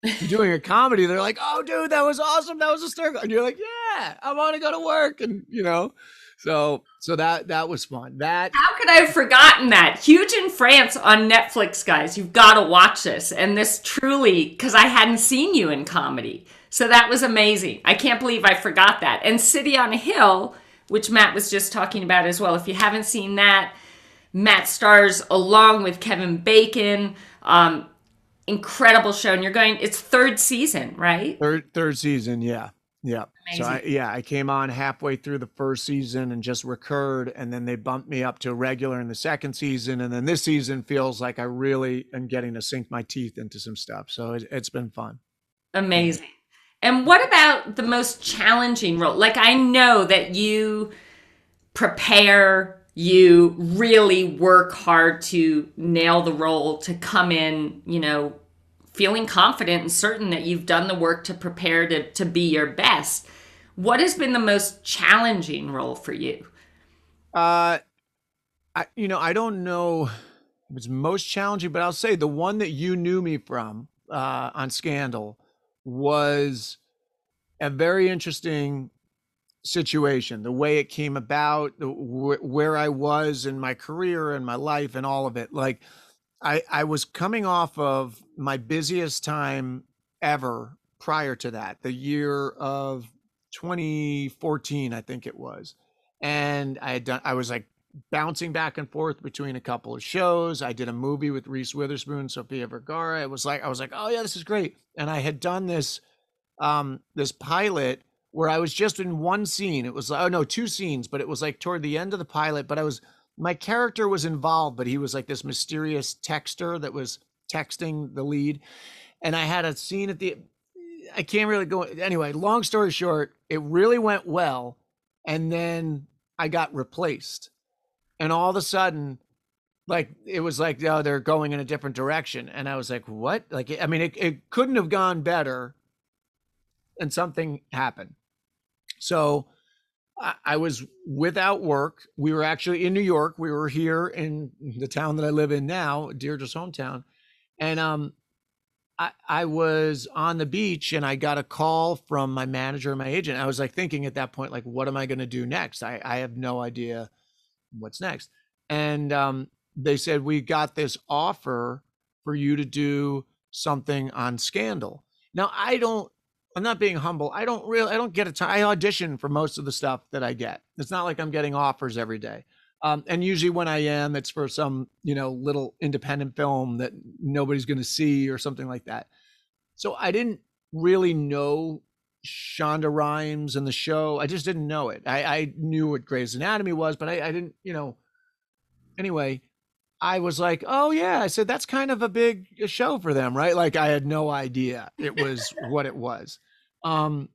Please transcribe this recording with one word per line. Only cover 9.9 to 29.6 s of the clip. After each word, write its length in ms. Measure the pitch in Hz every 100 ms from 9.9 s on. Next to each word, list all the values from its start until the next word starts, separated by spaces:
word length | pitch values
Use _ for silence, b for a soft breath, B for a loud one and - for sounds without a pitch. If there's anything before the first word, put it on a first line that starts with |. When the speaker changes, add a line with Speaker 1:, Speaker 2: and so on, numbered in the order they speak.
| -
Speaker 2:
Huge 340 | - 330 403
in 160 | 453 370
France 460 | - 247 277 254 -
on 320 | - 214 220
Netflix, 560 | 226 - - 202 -
guys. 340 | - 156 156 196
You've 160 | 180
gotta 280 | 233 220 214
watch 400 | 175 175 190 -
this. 300 | 175 123 -
And 240 | - 190 202
this 240 | 226 -
truly, 720 | - - 262 277 247 180 156 -
'cause 180 | 254
I 120 | 220 240
hadn't 320 | 240 220 233
seen 360 | - 262 330
you 160 | 349 170
in 140 | 143
comedy. 640 | 147 175 139 131 117 - - b b
So 200 | - 233
that 200 | 233 226
was 140 | 240
amazing. 580 | 247 220 214 208 180 110
I 100 | -
can't 240 | 196 277 233
believe 260 | 254 233
I 100 | 202
forgot 460 | 185 208 175 196 208
that. 220 | 151 117
And 160 | - 226
City 360 | - 285 277 269
on 160 | 240
a 40 | 226
Hill, 600 | 285 415 214 185 220 b b b b
which 200 | 208 214
Matt 240 | 220 202
was 160 | 170 196
just 240 | 196 202
talking 300 | 220 196 214
about 240 | 180 180 175
as 140 | 175
well. 160 | 196 175
If 100 | 175
you 80 |
haven't 300 | 190 214 214
seen 320 | 208 226 196 202
that, 380 | 202 196 185 b b b b b b
Matt 340 | 185 208 196 -
stars 560 | - 208 208 202 185 -
along 540 | 190 185 214 220 214
with 160 | 196 175
Kevin 380 | 220 190 180 170
Bacon. 760 | 175 220 220 233 208 202 202 B B B
Um, 440 | - 170 165 160 - _ _ _ _ _ -
incredible 640 | 208 - - 240 226 208
show. 200 | 202 220
And 100 | 185
you're 100 | 190
going, 240 | 208